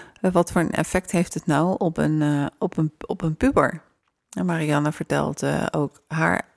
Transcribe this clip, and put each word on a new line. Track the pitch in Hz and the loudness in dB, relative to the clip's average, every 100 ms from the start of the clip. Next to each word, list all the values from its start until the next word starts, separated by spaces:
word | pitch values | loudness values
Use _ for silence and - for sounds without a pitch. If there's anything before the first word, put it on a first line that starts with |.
| - - | -20 -4
eh, | 190 | 2
wat | 175 175 | 2 2
voor | 180 | 0
een | 165 | 0
effect | - 165 180 - | 0 -2 -2 0
heeft | 175 180 | 0 0
het | - - | -2 0
nou | 147 160 - | 2 2 0
op | 175 160 | -2 0
een, | 151 156 | 0 2
eh, | 147 143 143 - | 2 0 -2 -4
op | 170 - | -4 -2
een, | 156 - - | -2 -4 -8
op | 196 | -4
een | 160 156 | -4 0
puber. | 262 262 127 165 - _ _ _ _ | 2 4 2 0 -14 _ _ _ _
En | 185 185 | -4 -2
Marianne | 165 151 147 151 | 0 0 2 0
vertelt, | - 160 143 147 151 | -2 -2 -2 0 -2
eh, | 139 147 - | -2 -2 -2
ook | 151 143 - - | -2 -4 -6 -8
haar | 160 165 175 - | -2 0 0 -4